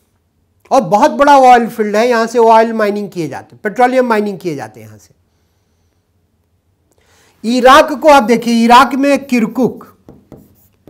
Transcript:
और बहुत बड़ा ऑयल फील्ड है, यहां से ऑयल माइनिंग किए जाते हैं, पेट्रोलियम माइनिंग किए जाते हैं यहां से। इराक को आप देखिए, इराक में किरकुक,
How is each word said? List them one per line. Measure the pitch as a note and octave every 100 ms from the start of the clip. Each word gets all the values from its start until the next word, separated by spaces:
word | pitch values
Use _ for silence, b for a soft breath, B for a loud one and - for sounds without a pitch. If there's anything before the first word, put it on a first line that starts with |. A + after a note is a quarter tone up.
| _ _ _ _ _ _ _
और | A#3+
बहुत | F3 G3+ D4+
बड़ा | A#3+ C#4+ C#4+
ऑयल | B3+ A#3+ A3+
फील्ड | - G#3 G#3
है, | B3
यहां | A#3 A3+
से | B3
ऑयल | A3+ A3+ A3+
माइनिंग | A3+ G#3 G#3 G3
किए | F3 D3+
जाते | A2+ -
हैं, | B2
पेट्रोलियम | G#3+ G3 B3 B3+ B3
माइनिंग | G#3+ G#3 F#3+
किए | F3+
जाते | C3+ A2 A#2
हैं | A2
यहां | G#2+
से। | _ _ _ _ _ _ _ _ _ _ _ _ _ _ _ _ _ _ _ _ _ _ _ _
इराक | G#3+ B3 B3 D4 D4
को | C4 D4+
आप | C#4
देखिए, | A3 A#3 A#3 A#3
इराक | A#3 A#3+ C4+
में | C4+ C#4+ C#4
किरकुक, | C#4 B3 A#3 B3+ A#3 - - _ _ - _ - _ _ _ _